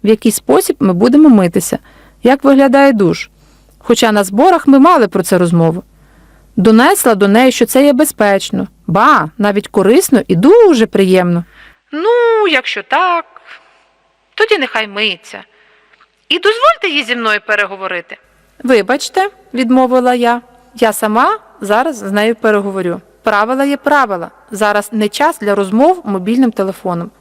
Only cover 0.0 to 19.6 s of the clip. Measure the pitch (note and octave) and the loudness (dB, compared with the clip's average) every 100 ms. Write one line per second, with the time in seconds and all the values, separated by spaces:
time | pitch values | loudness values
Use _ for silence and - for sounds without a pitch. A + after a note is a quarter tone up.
0 | G#3 A3 A3+ - - - - - F#3+ F3 | -2 0 0 -2 0 0 -2 -2 -2 0
1 | A#3+ C#4+ D#4 G#3+ F3 F3+ - - _ _ | 2 4 6 4 2 -2 -4 -8 _ _
2 | _ _ A#3+ C#4 C#4 C4+ C#4 C#4 C#4 A3 | _ _ 0 2 2 2 4 4 4 2
3 | F3 E3 - _ _ _ _ _ - A#3 | 0 -2 -10 _ _ _ _ _ -2 0
4 | A3+ G#3 F#3+ G3 F4 E4+ - C4+ D#4 E4 | 0 0 0 2 2 2 4 4 6 4
5 | G3+ G#3+ F3 F3+ F3 E3+ E3 F3 - _ | 0 -2 -2 0 0 0 0 -2 -10 _
6 | _ _ _ _ _ - G#3 A3 D4 G4+ | _ _ _ _ _ 0 2 4 4 2
7 | B3+ G3 G3 G#3+ B3+ - A#3 C4 C#4+ C4 | 0 2 2 2 2 0 0 2 2 2
8 | D4+ - G#3 G3 - F#3+ G3 _ - F#3 | 0 0 0 0 -4 -8 -8 _ -4 0
9 | B3+ A#3+ D#3 - G#3 G3+ - G#3 F#3+ C#4+ | 2 2 -2 -4 -2 -2 -4 0 2 2
10 | - A3 - F3 C4 A#4 G#4 B3+ A3+ F#3+ | 2 0 0 2 4 6 6 4 0 0
11 | F#3+ F#3 F3 E3+ E3+ _ - _ _ D4 | 2 2 0 -4 -6 _ -20 _ _ -6
12 | G4+ A#4+ A#4 A4+ G4 C#4 - G#3 - C#4+ | -2 0 0 0 0 -2 -4 -10 -4 -2
13 | F#4 E4+ - _ - - _ _ _ _ | -2 -4 -8 _ -20 -20 _ _ _ _
14 | _ _ _ - A4+ G4+ B3+ A3+ G#3+ G3+ | _ _ _ -4 -2 -2 -2 -6 -6 -6
15 | G#3+ F3 - G3 - _ _ _ _ _ | -6 -6 -14 -20 -20 _ _ _ _ _
16 | _ _ - F4 G4+ A4+ D5 D#5+ A#4 D4 | _ _ -8 -2 -2 0 0 0 -4 -6
17 | A3+ A#3+ A3+ G#3 - G#3 F#3+ G3 F#3+ F3+ | -6 -6 -4 -4 -2 -4 -4 -8 -10 -10
18 | - - _ _ _ - B3 A#3 G3 C4+ | -12 -20 _ _ _ -8 0 0 0 -4
19 | - F#4+ G4 - _ B3 | -4 -4 -6 -8 _ -6